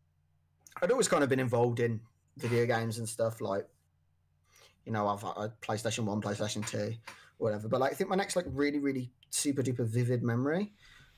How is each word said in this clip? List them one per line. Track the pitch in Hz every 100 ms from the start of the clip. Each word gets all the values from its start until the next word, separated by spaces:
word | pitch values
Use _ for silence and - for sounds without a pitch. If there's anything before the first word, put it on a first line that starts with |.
| _ _ _ _ _ _ _ -
I'd | 175
always | 262 208
kind | 170
of | 139
been | 131
involved | 127 117 120 117
in | 120 110 - _ _ -
video | 117 120 120
games | 117 113 110
and | 113
stuff, | - 113 113
like, | 107 101 - _ _ _ _ _ _ _ _ - - _ -
you |
know, | 110 104
I've | 101
had | 104 - 107 110
PlayStation | - 110 113 107
one, | 110 107
PlayStation | 104 101 107 110 107
two. | 107 104 113 - - - -
Whatever. | 113 104 110
But, | 127
like, | 135
I | -
think | 190
my | 190
next, | 196 185
like, | 139
really, | 131 143 147
really | 139 135 123 - _
super | - 147 139
duper | 131 120 117
vivid | 117 123 123
memory | 120 117 135 165 208 - - - -